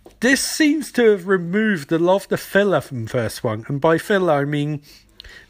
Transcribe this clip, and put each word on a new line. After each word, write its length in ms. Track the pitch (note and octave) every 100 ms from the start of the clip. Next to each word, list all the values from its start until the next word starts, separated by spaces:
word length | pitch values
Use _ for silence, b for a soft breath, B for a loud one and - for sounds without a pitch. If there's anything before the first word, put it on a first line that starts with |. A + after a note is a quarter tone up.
| - -
this 220 | A#3 C4+
seems 500 | - - D4+ D#4 -
to 180 | - A3+
have 140 | G3+ F3+
removed 640 | F#3+ E3+ G3+ A3 F3+ C#3
a 60 | D#3+
lot 260 | F3 F#3+
of 40 | -
the 80 | F3+
filler 460 | - G3+ G3+ D#3
from 240 | - B2+ A2
first 360 | B2+ A2 -
one. 220 | A#2+ A2 A2+
And 120 | C#3+
by 160 | D#3+ E3
filler, 380 | - G3+ F3+
I 100 | C#3+
mean, 380 | C#3+ D3 D3 D3 B B B B B B